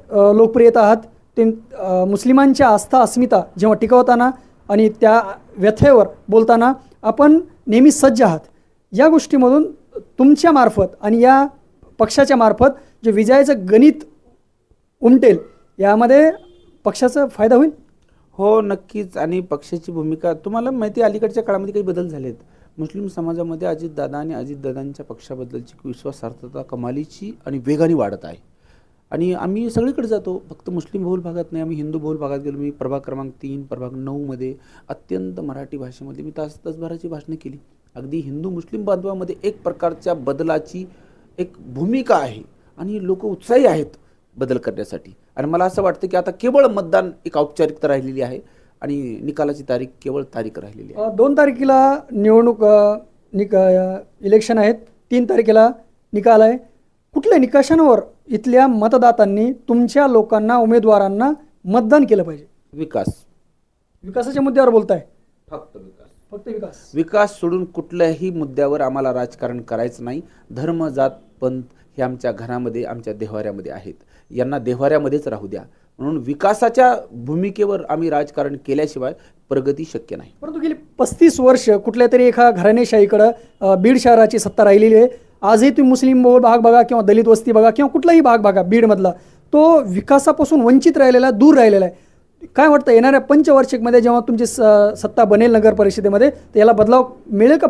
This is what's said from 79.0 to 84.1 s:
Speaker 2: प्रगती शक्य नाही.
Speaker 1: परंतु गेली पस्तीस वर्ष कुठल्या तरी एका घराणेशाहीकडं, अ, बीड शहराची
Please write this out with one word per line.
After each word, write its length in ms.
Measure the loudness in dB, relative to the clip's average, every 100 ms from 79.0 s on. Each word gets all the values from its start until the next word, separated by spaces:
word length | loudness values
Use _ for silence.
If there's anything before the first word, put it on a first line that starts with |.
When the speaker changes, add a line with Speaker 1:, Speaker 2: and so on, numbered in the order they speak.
| -10 -12 _ _ -8
Speaker 2:
प्रगती 360 | -6 -4 -6
शक्य 320 | -8 -14 -14 -18
नाही. 140 | -18 _
Speaker 1:
परंतु 180 | -14 -8
गेली 160 | -8 -8 _ -4
पस्तीस 420 | -4 4 2 4
वर्ष 300 | 2 2 2
कुठल्या 360 | 0 0 0 2
तरी 120 | 4
एका 260 | 2 4 2
घराणेशाहीकडं, 800 | 4 2 2 2 2 2 4 2 0 _ -6
अ, 140 | 0
बीड 240 | 2 2 2
शहराची 400 | 4